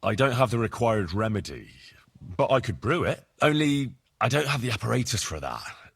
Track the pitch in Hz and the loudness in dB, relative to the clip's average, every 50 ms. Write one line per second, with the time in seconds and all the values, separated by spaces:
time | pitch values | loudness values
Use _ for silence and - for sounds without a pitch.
0 | - 98 107 95 131 139 120 120 135 120 117 117 117 107 - - 120 113 113 107 | 0 0 2 4 2 2 4 4 2 2 4 0 0 -2 0 0 2 2 2 2
1 | 98 85 80 101 110 110 110 101 - - 73 62 53 53 - - - - - - | 0 -2 -2 -2 -2 0 -2 -2 -4 -6 -10 -14 -14 -18 -20 -20 -20 -20 -20 -20
2 | - _ _ - - - - - 139 - 135 131 123 - 95 67 - 117 151 175 | -20 _ _ -20 -18 -16 -2 0 2 4 4 2 2 0 -6 -4 -2 -2 0 0
3 | 123 87 147 - - _ _ _ - 151 151 151 151 147 143 143 139 123 - _ | 0 0 -2 -4 -6 _ _ _ 2 2 4 4 2 2 2 2 0 -2 -6 _
4 | _ _ _ _ - 120 127 147 151 135 143 143 113 123 113 104 - 117 117 127 | _ _ _ _ 0 2 2 2 0 0 -2 -2 -2 -2 -4 -4 -2 -2 0 0
5 | 123 - - 104 - - 82 78 69 67 58 57 - - - - - - _ | 0 0 -2 -4 -4 -4 -6 -6 -6 -6 -6 -8 -10 -12 -16 -16 -20 -20 _